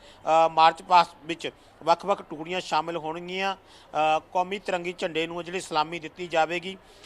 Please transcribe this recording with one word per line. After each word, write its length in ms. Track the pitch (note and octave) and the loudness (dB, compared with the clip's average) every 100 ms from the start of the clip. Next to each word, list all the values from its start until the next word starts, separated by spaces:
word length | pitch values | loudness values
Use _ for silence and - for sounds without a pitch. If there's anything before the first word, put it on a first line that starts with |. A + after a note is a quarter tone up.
| - - D#3 D#3+ E3 | -12 -8 2 4 4
ਮਾਰਚ 300 | D#3+ E3 E3 | 6 6 4
ਪਾਸਟ 300 | F#3 F3+ E3 - | 4 4 4 -2
ਵਿੱਚ 280 | D#3 E3 C3 - _ _ | -10 -8 -8 -12 _ _
ਵੱਖ-ਵੱਖ 380 | D3+ E3+ F#3 G3 | 0 0 0 -4
ਟੁਕੜੀਆਂ 400 | F#3 D3+ D#3+ F3+ | -4 -12 -6 -6
ਸ਼ਾਮਿਲ 360 | - D#3 E3 E3+ | -2 -2 -2 -6
ਹੋਣਗੀਆਂ। 580 | D#3 E3+ F3 F#3 G3 F#3+ | -6 -8 -8 -4 -4 -4
ਅ, 640 | - - - D3 D#3 D#3 - | -12 -20 -8 -2 2 0 0
ਕੌਮੀ 260 | F#3 F3+ G3 | -2 -2 -4
ਤਿਰੰਗੀ 360 | - F3+ F3 F3+ | -4 -4 -4 -6
ਝੰਡੇ 300 | F#3 D#3 E3 | -4 -2 -4
ਨੂੰ 180 | F3 E3+ | -6 -8
ਜਿਹੜੀ 140 | F3+ | -10
ਸਲਾਮੀ 400 | - D#3+ D#3 E3+ | -2 -2 -2 -4
ਦਿੱਤੀ 280 | D#3 - F3+ | -10 -12 -2
ਜਾਵੇਗੀ। 500 | D#3+ D#3 F3 F#3 F#3+ - - | 0 2 -2 -6 -12 -18 -20